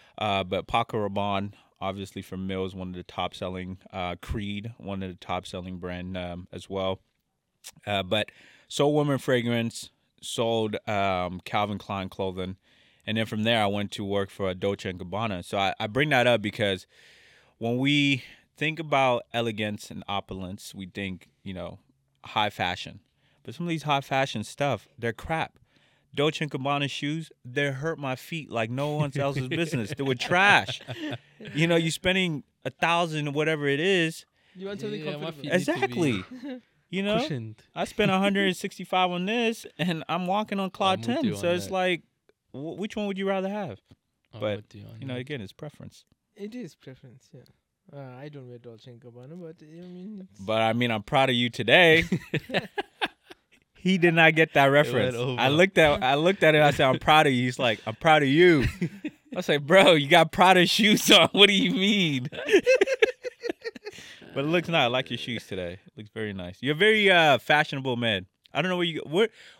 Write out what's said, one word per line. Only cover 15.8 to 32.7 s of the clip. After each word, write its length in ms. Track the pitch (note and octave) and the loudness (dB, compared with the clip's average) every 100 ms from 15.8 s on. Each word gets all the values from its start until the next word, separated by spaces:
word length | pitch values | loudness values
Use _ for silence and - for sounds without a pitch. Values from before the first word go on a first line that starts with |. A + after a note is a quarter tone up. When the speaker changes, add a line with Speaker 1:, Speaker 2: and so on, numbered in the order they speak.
| A2 | -4
Speaker 1:
bring 220 | B2 D3+ | -2 0
that 180 | C3 A#2+ | 2 4
up 160 | A2+ | 2
because 440 | G#2 - G2+ F#2 - _ - - _ _ _ _ | 0 -2 -2 -2 -8 _ -20 -20 _ _ _ _
when 200 | A2+ B2 | -4 0
we 460 | C#3 D3 C#3 C3 - - _ - | 2 2 2 0 -4 -20 _ -6
think 240 | D3+ D#3+ | -6 -4
about 420 | D3+ C#3 C3 A#2+ - | -2 2 2 2 -2
elegance 580 | A#2+ A#2 G#2 G#2+ G#2 - | -4 -4 -4 -4 -6 -12
and 100 | G2 - | -14 -8
opulence, 680 | G2 - F#2+ F2+ G2+ - | -8 -6 -10 -10 -12 -14
we 120 | G2 F2+ | -14 -12
think, 420 | G2+ F#2+ F2+ - _ | -8 -8 -10 -16 _
you 100 | G2 | -14
know, 240 | F2+ E2+ E2+ _ _ _ _ | -10 -12 -14 _ _ _ _
high 260 | - A2+ G#2+ | -8 -4 -4
fashion. 500 | - F2+ F2+ - - _ _ _ _ | -2 -4 -6 -10 -18 _ _ _ _
But 100 | - | -18
some 120 | A#2 F3 | -10 -6
of 40 | |
these 140 | E3 | -4
high 160 | D3 C#3 | -2 -2
fashion 420 | - C3+ C3+ A2 | 0 -2 -2 -4
stuff, 440 | G#2 - C#3+ A2 - - | -10 -4 -2 -2 -8 -8
they're 140 | A2+ | -8
crap. 460 | - - D#3+ - _ _ _ _ _ _ C#3 | -6 -6 -6 -6 _ _ _ _ _ _ -2
Dolce 280 | D#3 - | -2 -2
and 60 | D3+ | -6
Gabbana 400 | C#3+ C#3 C#3+ C3+ | -4 -2 -2 -2
shoes, 400 | - D3 D#3+ D#3 _ | -4 -6 -6 -10 _
they 260 | B2 C3 C#3+ | -8 -4 -4
hurt 280 | C3 D#3+ D3 | -4 -6 -6
my 180 | C3+ B2+ | -6 -8
feet 340 | - D#3+ - | -8 -10 -6
like 200 | A2+ A2+ | -4 -2
no 220 | C3 D3 | -2 -2
one 180 | D3+ C#3+ C#3 | -2 -2 -2
else's 320 | C#3 C3+ B2+ | -2 -2 -4
business. 440 | D#3 E3 C#3+ G2+ - | -4 -2 -2 -4 -4
They 60 | |
were 120 | C3+ | -2
trash. 680 | B2 - F3 G3+ D#3 F#2+ - - | -2 0 4 6 6 2 -6 -12
Speaker 2:
<laughs> 40 | E4+ D4+ - _ _ A3 | -10 -8 -10 _ _ -8
Speaker 1:
You 120 | B2+ E3 | 0 2
know, 100 | E3+ | 2
you're 140 | D#3+ | 2
spending 540 | - F#3 F#3+ F3+ D3 - _ | -2 0 0 0 -4 -10 _
a 60 | C3+ | -12